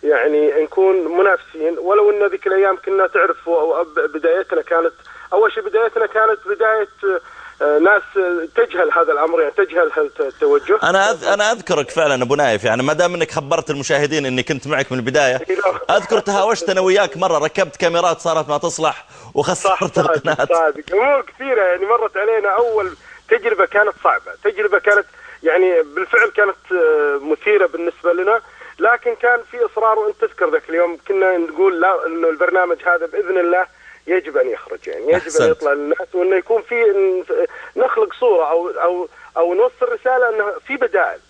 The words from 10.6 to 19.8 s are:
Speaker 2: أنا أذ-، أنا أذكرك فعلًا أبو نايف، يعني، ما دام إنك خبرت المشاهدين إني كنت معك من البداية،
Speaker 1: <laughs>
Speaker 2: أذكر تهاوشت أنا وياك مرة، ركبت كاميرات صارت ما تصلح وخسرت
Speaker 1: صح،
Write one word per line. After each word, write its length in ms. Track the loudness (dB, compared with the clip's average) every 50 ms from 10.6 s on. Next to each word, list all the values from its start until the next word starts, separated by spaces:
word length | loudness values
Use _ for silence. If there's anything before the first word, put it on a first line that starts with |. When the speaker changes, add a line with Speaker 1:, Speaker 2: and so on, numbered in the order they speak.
| 2 2 0 0 2
Speaker 2:
أنا 300 | 2 2 2 2 2 0
أذ-، 140 | -2 -2
أنا 260 | -2 0 0 0 0 -2
أذكرك 380 | -4 -2 -2 -2 -2 -2 -2
فعلًا 320 | -2 0 0 2 2 0 0
أبو 120 | -2 0
نايف، 300 | 2 2 2 2 0 0
يعني، 180 | 0 0 0 0
ما 100 | -2 0
دام 220 | 2 0 0 0
إنك 160 | -2 -4 -4
خبرت 400 | -4 -8 -4 -2 -4 -4 -2 -4
المشاهدين 560 | -6 -6 -4 -2 0 0 0 0 -2 -2 -2
إني 160 | -2 -2 -4 -2
كنت 240 | -4 -4 -6 -4
معك 260 | -4 -4 -4 -2 -4 -4
من 60 | -4
البداية، 420 | -4 -2 0 2 2 2 0 -2 -2 -4 -4 -2 0 -2
Speaker 1:
<laughs> 280 | -2 -2 -2 0 0
Speaker 2:
أذكر 220 | 0 0 0 -2 -2
تهاوشت 520 | 0 0 -2 0 0 0 0 -2 -2 -2
أنا 100 | -2 0
وياك 360 | 2 2 2 2 2 0 -2
مرة، 220 | -2 -2 0 0 0
ركبت 380 | 0 -2 -2 -2 -4 -4 -4
كاميرات 440 | -2 -2 0 0 2 2 0 0 0
صارت 280 | -2 -2 -2 -2 -2 -2
ما 100 | -4 -2
تصلح 480 | -2 -4 -4 -2 -2 -2 -4 -4 -14 _ -20 -20 -20 -8 -4
وخسرت 380 | -2 -2 -2 -2 0 0 0 0
Speaker 1:
صح، 120 | 0